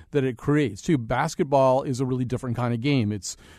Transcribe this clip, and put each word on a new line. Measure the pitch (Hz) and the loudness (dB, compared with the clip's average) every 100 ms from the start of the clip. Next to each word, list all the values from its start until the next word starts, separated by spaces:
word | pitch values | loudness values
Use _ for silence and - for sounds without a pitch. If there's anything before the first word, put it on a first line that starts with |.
| - | -4
that | 143 | -2
it | 131 117 | -2 -2
creates, | - 147 135 95 | 0 2 2 -2
too. | - 151 | 0 0
Basketball | 113 127 156 - 151 139 135 131 | 0 -2 -2 -2 0 4 4 4
is | 143 123 | 0 -2
a | 131 | -2
really | 127 | -2
different | 123 123 127 117 | -2 -4 -4 -2
kind | 120 | -2
of | 120 | 0
game. | 135 139 104 | 0 2 0
It's, | 104 - - - | -2 -8 -14 -18